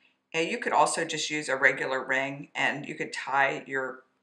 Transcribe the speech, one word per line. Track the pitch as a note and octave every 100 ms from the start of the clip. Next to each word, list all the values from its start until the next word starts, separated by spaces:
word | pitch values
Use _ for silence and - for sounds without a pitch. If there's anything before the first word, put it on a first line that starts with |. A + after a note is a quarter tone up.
| _ _ _
And | D#3+ F3
you | A#3
could | A#3
also | - D3+ - D#3+
just | D#3 -
use | D3+ D3+
a | C3+
regular | C3+ C3+ C3+ C3
ring, | C3 C3 C#3 C#3+ - -
and | C3 C#3 -
you | D3+
could | D#3
tie | - C3+ C3+ C#3 D3 -
your | C3+ C3 B2+ _ _